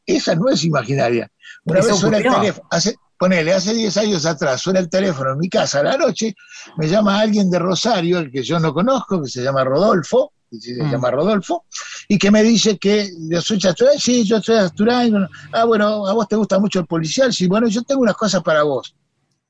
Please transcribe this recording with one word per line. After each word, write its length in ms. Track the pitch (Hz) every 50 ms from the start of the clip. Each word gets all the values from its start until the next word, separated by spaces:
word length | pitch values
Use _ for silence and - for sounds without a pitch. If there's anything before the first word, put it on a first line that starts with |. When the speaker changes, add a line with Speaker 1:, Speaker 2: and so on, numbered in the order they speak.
| _
Speaker 1:
esa 300 | - - 294 - - 190
no 140 | 160 196 262
es 160 | 285 180 -
imaginaria. 680 | 165 151 139 117 107 139 139 127 117 120 117 110 - _ _ _ - - - _
Una 140 | 165 160 185
Speaker 2:
Eso 120 | 196 233
Speaker 1:
vez 80 | 208 190
suena 180 | 180 220 214
el 100 | 208 202
Speaker 2:
ocurrió. 140 | 247 262 143
Speaker 1:
teléfono, 280 | 113 - - - - _
hace, 280 | - 170 165 202 240 - _ _ _
ponele, 360 | _ 175 185 185 170 156 160 185
hace 180 | 196 170 202 226
diez 240 | 233 226 208 160
años 300 | 196 220 214 208 170 139
atrás, 340 | 165 170 - 175 147 127 127
suena 200 | - 175 190 190
el 100 | 185 165
teléfono 440 | 185 190 196 196 160 135 135 131 135
en 40 | 143
mi 100 | 165 185
casa 300 | - 220 180 - - 139
a 60 | 143
la 120 | 160 247
noche, 380 | 277 330 254 185 - 220 220 196 - - - - - - - -
me 120 | - 156 156
llama 320 | 175 214 214 202 196 208
alguien 280 | 214 220 208 214 202 185
de 120 | 175 175
Rosario, 580 | 165 185 185 156 - 226 240 190 165 170 180 180
el 140 | 165 135 120
que 100 | 139 123
yo 160 | 110 160 170
no 160 | 160 160 135
conozco, 480 | 151 185 247 269 247 - - 196 180 147
que 60 | 120
se 120 | - 127 123
llama 180 | 135 135 135 131
Rodolfo, 680 | 131 131 147 185 220 220 180 139 - - 247 302 285 - _ _ _
que 80 | 120 113
se 240 | 101 117 123 123 151
Speaker 2:
Mm. 80 | 147
Speaker 1:
llama 220 | 139 139 127 123 120
Rodolfo, 520 | 135 160 196 220 202 - - 330 339 - _ - - - - - - - _
y 100 | 208 -
que 140 | - 196 208
me 100 | 214 214
dice 340 | 226 233 202 - 220 208
que 320 | - - 196 208 214 208 202 180 165 160 160
yo 100 | 170 170
soy 200 | 156 - 220 196
Sasturain, 400 | - 190 170 - 233 262 294 285
sí, 240 | - - 247 247 233
yo 160 | 190 226 220
soy 160 | - - 226
Sasturain. 580 | 226 196 175 156 - 208 233 240 247 240 233 214 202 190 - - - - - -
Ah, 120 | 220 226
bueno, 440 | 233 220 208 208 208 214 214 202 190
¿a 40 | 202
vos 140 | 226 214
te 80 | - 208
gusta 240 | 220 214 190 202 196
mucho 220 | 208 202 - 185
el 60 | 170
policial? 460 | - 165 165 160 156 - - 269 254 -
Sí, 140 | - 185
bueno, 220 | 180 185 214 247 233
yo 140 | 190 240 240
tengo 200 | - 277 269 254
unas 140 | 214 180
cosas 260 | - 220 208 190 190 165
para 220 | 175 160 151 151
vos. 320 | 151 139 120 - - - _ _ _ _ _ _ _ _ _ _ _